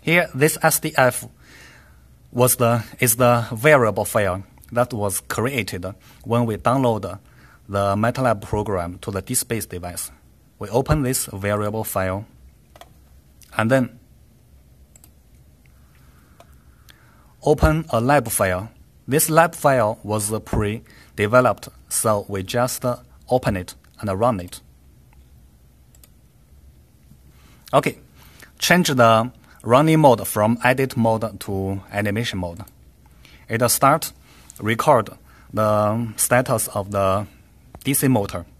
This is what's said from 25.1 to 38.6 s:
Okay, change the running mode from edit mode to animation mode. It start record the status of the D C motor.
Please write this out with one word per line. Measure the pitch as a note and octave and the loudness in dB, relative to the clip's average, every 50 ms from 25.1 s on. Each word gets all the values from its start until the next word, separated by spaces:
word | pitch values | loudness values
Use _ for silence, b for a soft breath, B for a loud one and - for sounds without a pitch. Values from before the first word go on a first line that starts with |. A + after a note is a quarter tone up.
| - - - _ - - - - _ _ _ _ _ _ _ _ _ - - _ _ _ _ _ _ _ _ _ - - - - _ _ - _ _ _ _ _ - _ _ - b b b b b b b b - | -20 -20 -20 _ -20 -20 -20 -20 _ _ _ _ _ _ _ _ _ -20 -20 _ _ _ _ _ _ _ _ _ -20 -20 -20 -20 _ _ -20 _ _ _ _ _ -20 _ _ -20 b b b b b b b b 2
Okay, | C#3 C#3+ C#3+ - - - - B B B B B B B B B _ | 2 2 2 -6 -8 -20 -20 B B B B B B B B B _
change | - - F3+ F3+ F3 | 2 2 4 4 4
the | - D3 B2+ A#2+ A2+ A2+ A2 A2+ B2+ - b b b b b - | 2 4 6 6 6 6 6 2 -2 -8 b b b b b 0
running | A2 A#2 C3 D3+ D#3+ D#3+ D#3+ | 4 4 6 6 6 4 6
mode | D#3 C#3 A#2+ G#2+ A2 - | 8 6 6 6 0 -4
from | - A2 G#2 A2 A#2+ A#2 | 0 2 2 2 2 2
edit | - B2+ B2+ B2+ C3+ B2+ - | 2 2 2 2 0 -4 -2
mode | A#2+ A2+ A2+ A2+ A2 A2 A2 G2 F#2+ | 0 0 0 0 0 -4 -8 -8 -12
to | - - G2+ G2 F#2+ F#2+ G2 G2 F#2+ - | -10 -8 -6 -4 -4 -4 -4 -6 -8 -8
animation | - G2+ G#2 G#2 G2+ A2 A#2 A#2 - F#2+ | -6 -4 -2 -2 -2 -4 -4 -4 -6 -6
mode. | F2+ F2 E2+ E2 - - _ - - - _ _ _ b b b b b b b b b | -8 -8 -10 -14 -18 -20 _ -20 -20 -20 _ _ _ b b b b b b b b b
It | A2 A2+ B2 A#2 | -2 -2 0 0
start | - - - C3+ D3 E3 - - - B B B B B B B B B | 0 4 4 4 4 4 0 -8 -14 B B B B B B B B B
record | - G#2+ A#2 A2+ - D#3 D3 A#2+ G#2+ - - - b b b b b b | -4 -4 -2 0 4 4 4 4 2 -2 -10 -20 b b b b b b
the | - G#2+ G#2+ G#2+ G#2+ G#2 G#2+ G#2 G#2+ A#2 A#2+ A2+ G#2 | -4 -2 0 2 2 2 2 0 0 -2 -4 -6 -4
status | - - - B2+ B2 C3 - B2+ A2 - - | -6 -2 0 2 0 2 0 -2 -2 -4 -6
of | - G#2+ G2 G2 | -6 -8 -8 -4
the | G2+ G2+ G2 F#2+ F#2+ G2+ G#2+ F#2+ b b b b b _ _ - - - | -2 0 0 2 0 0 -4 -6 b b b b b _ _ -20 -20 -10
D | - C3 | -6 -4
C | C#3+ - - | -2 0 2
motor. | C3+ C3 A2 G2+ G2 - F2+ E2 - - - | 2 2 2 0 -4 -8 -10 -12 -12 -20 -20